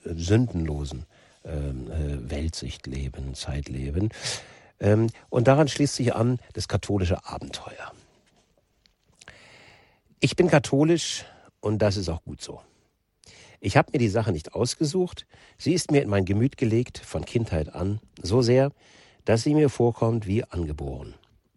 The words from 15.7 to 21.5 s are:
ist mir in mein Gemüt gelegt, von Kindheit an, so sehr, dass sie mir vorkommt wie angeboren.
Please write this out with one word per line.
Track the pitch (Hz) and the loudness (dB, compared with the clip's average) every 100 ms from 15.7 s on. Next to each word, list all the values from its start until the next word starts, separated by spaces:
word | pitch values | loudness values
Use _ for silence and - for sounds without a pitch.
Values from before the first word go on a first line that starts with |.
ist | 170 - | 0 2
mir | 143 | 2
in | 104 | 4
mein | 101 | 0
Gemüt | 92 101 131 - | 2 2 0 0
gelegt, | 113 113 127 - | 0 2 0 -8
von | - 90 - | -8 -8 -2
Kindheit | 117 110 80 76 - | -2 0 -2 -2 -4
an, | 95 107 - - | -4 -4 -8 -12
so | 87 117 | 0 2
sehr, | 117 127 139 - _ - - _ - | 4 4 4 -2 _ -20 -20 _ 0
dass | 113 | 2
sie | 147 | 4
mir | 151 143 | 4 4
vorkommt | - 120 - 113 117 101 | 4 2 4 0 0 0
wie | 107 - | -2 -2
angeboren. | - 78 76 - 67 62 - _ _ _ | -6 -6 -6 -8 -8 -12 -18 _ _ _